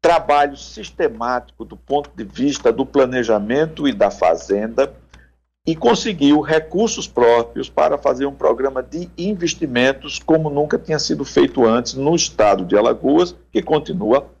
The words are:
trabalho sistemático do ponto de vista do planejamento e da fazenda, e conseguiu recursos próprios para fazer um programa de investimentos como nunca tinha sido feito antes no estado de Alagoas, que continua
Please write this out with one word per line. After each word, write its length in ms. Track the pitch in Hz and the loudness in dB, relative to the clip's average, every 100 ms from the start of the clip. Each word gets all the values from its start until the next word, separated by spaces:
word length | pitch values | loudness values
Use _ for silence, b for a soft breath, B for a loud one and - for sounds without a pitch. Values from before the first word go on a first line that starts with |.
trabalho 560 | 170 170 - 147 143 139 | 4 2 2 2 2 -2
sistemático 1040 | - - 196 - 160 110 117 123 120 _ | -18 -16 -18 -4 -4 -2 -4 -4 -6 _
do 140 | 117 104 | -18 -18
ponto 340 | _ 143 139 | _ -4 -4
de 120 | - 104 | -14 -14
vista 440 | - 135 135 120 | -4 -2 0 0
do 160 | 113 135 | 0 0
planejamento 1000 | - 131 127 117 107 104 131 160 156 147 | 2 2 0 0 0 0 -2 -2 -2 -4
e 60 | |
da 180 | 104 98 | 0 -2
fazenda, 840 | - 87 82 - 101 110 117 139 - _ b b b _ _ - | 2 0 0 -2 -2 -2 -2 -2 -4 _ b b b _ _ -6
e 80 | |
conseguiu 680 | 160 240 220 233 175 143 151 | 0 2 2 -2 0 4 4
recursos 680 | 151 160 156 175 220 - 160 | 4 -2 0 -2 -2 -2 -6
próprios 640 | - 120 117 117 - 131 | 2 4 4 2 -8 -6
para 280 | - 151 147 | 0 0 2
fazer 280 | 143 127 139 | -2 -2 -4
um 100 | 139 | -2
programa 480 | 147 120 135 131 | 0 0 -2 -4
de 260 | 123 160 175 - | -8 -10 -10 -8
investimentos 1000 | 180 202 170 - 151 123 127 135 147 - | -6 -4 -4 -4 -4 0 0 0 -8 -12
como 300 | - 160 156 | 0 0 2
nunca 280 | 143 151 - | -2 -2 -4
tinha 220 | - - | -4 -4
sido 240 | - 156 | -4 -6
feito 420 | 139 - 139 - 117 | -2 2 2 4 2
antes 280 | 117 123 | 2 -2
no 200 | 131 139 | -4 0
estado 520 | 170 - - 107 98 90 | 0 -2 0 2 2 2
de 120 | 101 | 2
Alagoas, 560 | 117 117 131 151 175 - _ | 2 0 2 2 2 -4 _
que 80 | - | -6
continua 680 | 175 156 151 95 107 135 - _ | -2 -2 -2 -6 0 0 0 _